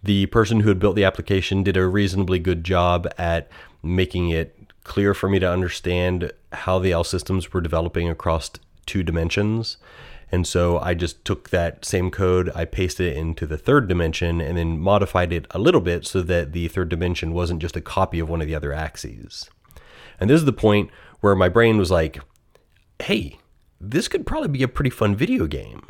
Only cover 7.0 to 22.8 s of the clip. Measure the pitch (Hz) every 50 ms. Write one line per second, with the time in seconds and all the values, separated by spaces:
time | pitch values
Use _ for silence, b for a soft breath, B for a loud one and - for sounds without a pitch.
7 | 85 - - 90 - - 98 95 87 - - 92 85 82 82 82 85 87 - 87
8 | 85 85 82 - - - 82 82 - - _ - - _ _ - _ - - 101
9 | 90 82 82 82 82 87 - 101 101 107 110 113 117 - - _ B B B B
10 | B B B B B B - 90 87 - - 90 87 87 85 82 - 90 90 85
11 | 87 80 - _ _ - 101 - - - - 90 85 82 - - - - - 92
12 | 87 92 90 - 98 92 90 90 90 87 - 82 85 82 - - 95 87 - -
13 | 92 87 73 73 80 82 80 - - 73 78 78 - - 135 147 120 90 92 87
14 | 85 80 76 - 90 85 85 85 78 69 87 87 85 82 82 78 82 95 101 101
15 | 98 - - 90 90 85 87 85 76 - - 92 104 156 - 143 90 87 87 87
16 | - - - 95 90 85 90 85 85 69 78 87 85 85 - - 90 82 90 82
17 | 90 90 87 - - 80 82 87 87 85 90 82 80 85 - 85 - - - 98
18 | 95 92 - 85 82 78 85 82 80 78 80 76 71 71 71 76 80 78 - -
19 | - - 57 52 - - - - - - _ _ _ B B B B B B B
20 | B B B B 92 101 139 165 160 139 110 - - 107 104 104 98 - B B
21 | B B B B - 101 98 95 92 90 87 117 117 113 110 107 95 85 92 85
22 | 80 78 - - - _ _ _ _ _ _ _ _ _ _ _